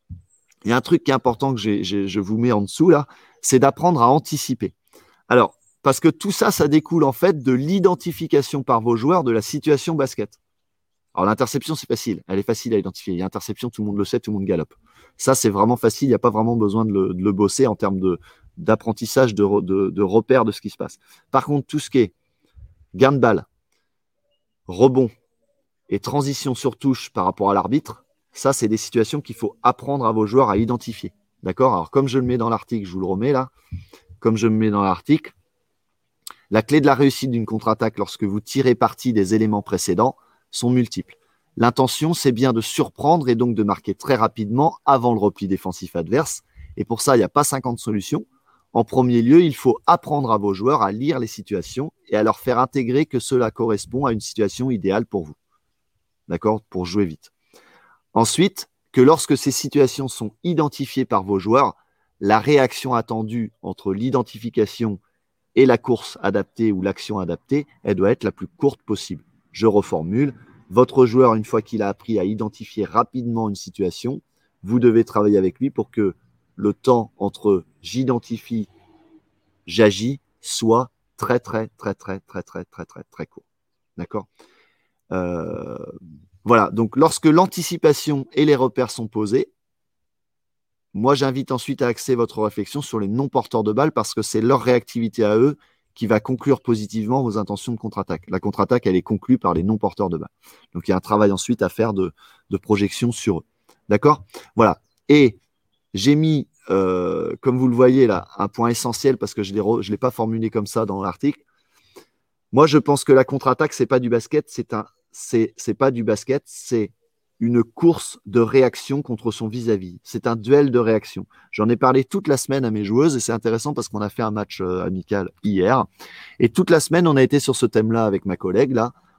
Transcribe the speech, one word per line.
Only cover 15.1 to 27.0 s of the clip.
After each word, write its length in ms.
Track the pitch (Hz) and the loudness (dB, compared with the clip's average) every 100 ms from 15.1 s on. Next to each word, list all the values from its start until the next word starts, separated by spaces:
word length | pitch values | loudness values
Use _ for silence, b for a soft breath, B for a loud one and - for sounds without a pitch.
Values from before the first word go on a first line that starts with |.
| - | -4
Ça, 180 | 131 | 0
c'est 160 | - 220 | 2 2
vraiment 260 | 139 107 120 | 2 2 2
facile. 300 | 113 - 139 | 0 0 0
Il 40 | |
n'y 40 | |
a 60 | 120 | 2
pas 100 | 120 | 2
vraiment 240 | 107 113 | 0 0
besoin 300 | 117 104 110 | 0 0 0
de 80 | 110 | 0
le, 220 | 98 92 | 0 -2
de 80 | 90 | -2
le 100 | 101 | -2
bosser 340 | 95 101 - 127 | 2 0 2 0
en 80 | |
termes 240 | 101 101 95 | 0 -4 -2
de, 220 | 92 85 b b b - | -2 -2 b b b -6
d'apprentissage, 800 | 85 110 117 107 117 135 123 | -2 0 -2 -6 -2 2 2
de 80 | 101 | 2
re-, 220 | 101 101 | 2 2
de, 260 | 90 98 95 | 0 -2 -2
de 120 | 90 | 0
repère 420 | 95 110 - 131 | 0 2 4 2
de 80 | 113 | 2
ce 80 | - | -4
qui 100 | 101 | -10
se 60 | - | -10
passe. 220 | - - b b _ | -12 -14 b b _
Par 120 | 131 | -2
contre, 220 | 147 143 - | 0 -4 -4
tout 140 | 147 | -10
ce 100 | - | -2
qui 80 | 135 | 0
est 160 | 104 _ _ _ _ - - _ _ | 0 _ _ _ _ -20 -20 _ _
gain 180 | 92 131 | 2 2
de 60 | 139 | 4
balle, 280 | 117 95 - _ _ _ _ _ _ _ _ _ _ _ - | 2 2 -4 _ _ _ _ _ _ _ _ _ _ _ -8
rebond 420 | 90 127 127 120 - _ _ _ _ _ _ - | 4 4 4 0 -4 _ _ _ _ _ _ -6
et 100 | 98 | -6
transition 560 | - 143 139 135 139 | -4 -4 -4 -4 -6
sur 220 | 123 131 - | -4 -4 -2
touche 340 | 139 123 | -2 -2